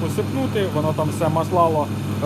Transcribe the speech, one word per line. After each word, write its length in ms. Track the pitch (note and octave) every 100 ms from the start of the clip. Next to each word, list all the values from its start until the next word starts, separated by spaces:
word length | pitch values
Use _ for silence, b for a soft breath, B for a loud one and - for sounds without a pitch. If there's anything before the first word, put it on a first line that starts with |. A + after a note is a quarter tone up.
посипнути, 600 | D#3+ G#3 G#3 C4+ C4 A3 F#3 D3+
воно 180 | D3+
там 160 | D3+ D3+
все 200 | C3 D#3+
маслало, 580 | D#3 D3+ F3+ E3 D#3 C3+ C#3+ C#3+ C#3